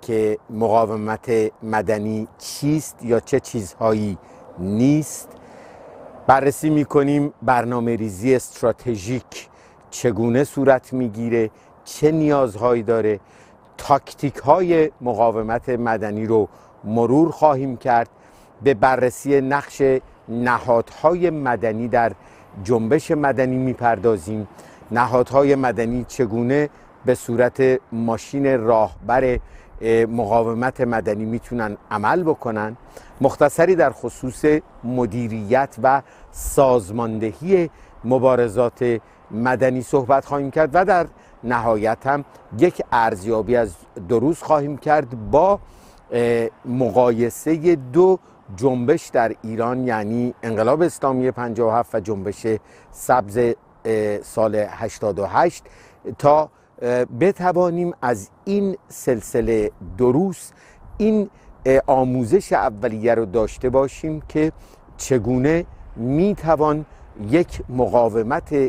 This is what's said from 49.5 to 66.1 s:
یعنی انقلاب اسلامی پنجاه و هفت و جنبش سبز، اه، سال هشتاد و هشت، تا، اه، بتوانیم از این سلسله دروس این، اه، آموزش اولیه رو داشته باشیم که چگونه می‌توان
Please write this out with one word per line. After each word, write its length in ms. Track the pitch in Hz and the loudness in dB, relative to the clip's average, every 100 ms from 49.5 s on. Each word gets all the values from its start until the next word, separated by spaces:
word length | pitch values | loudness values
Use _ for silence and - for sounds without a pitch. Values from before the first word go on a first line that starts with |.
| 110 117 127 127 | -4 -4 -2 -2
یعنی 480 | 110 104 120 123 - | -2 -2 -2 -4 -6
انقلاب 400 | 117 107 113 151 | -6 0 2 2
اسلامی 480 | 170 - 139 127 127 | 0 0 -2 0 -2
پنجاه 440 | 120 120 110 113 | -4 -6 -2 0
و 20 | 113 | 0
هفت 180 | 117 | -2
و 60 | 117 | -6
جنبش 460 | 101 101 95 - 113 107 - - _ | -6 -6 -6 -6 -4 -4 -6 -20 _
سبز، 480 | - - 127 101 110 120 - _ _ | -10 0 0 0 0 0 -2 _ _
اه، 380 | 113 110 107 104 | -4 -2 -2 -4
سال 440 | - - 110 107 101 | -6 -2 0 0 -4
هشتاد 500 | - 113 - 107 98 | -6 -10 -6 -4 -4
و 80 | 95 | -2
هشت، 380 | 113 170 - - - - _ - 110 | 0 0 -2 -14 -20 -20 _ -14 0
تا، 320 | 143 151 151 _ _ - | 4 4 2 _ _ -8
اه، 220 | 120 123 | -2 -2
بتوانیم 880 | 123 120 180 202 180 175 180 170 175 - | -2 0 0 0 0 2 0 0 -4 -4
از 280 | 123 110 95 _ | -4 -4 -6 _
این 320 | - 202 196 - _ | -4 -2 -2 -6 _
سلسله 840 | - - 113 - 123 113 110 104 - - 90 | -6 -2 -2 -2 -4 0 0 -2 -6 -14 0
دروس 520 | 123 135 190 170 - - - - - - | 2 2 0 -6 -16 -20 -20 -20 -20 -2
این، 320 | 214 214 202 - - - 131 | 0 0 -2 -10 -20 -4 2
اه، 140 | 135 - | 2 4
آموزش 640 | 131 127 127 113 190 - | 2 2 0 2 0 2
اولیه 640 | 160 120 104 120 110 113 | 0 0 -2 -6 -2 0
رو 100 | 113 | 0
داشته 460 | 107 113 107 - 127 | 0 -2 -2 -4 0
باشیم 500 | 131 135 - 160 156 | 0 0 -4 -8 -8
که 320 | - 156 156 - - - - - | -6 -2 -2 -4 -18 -20 -20 -16
چگونه 720 | - 127 104 127 143 165 175 - - - | -2 0 2 0 2 0 -4 -14 -18 -8
می‌توان 920 | 120 | -2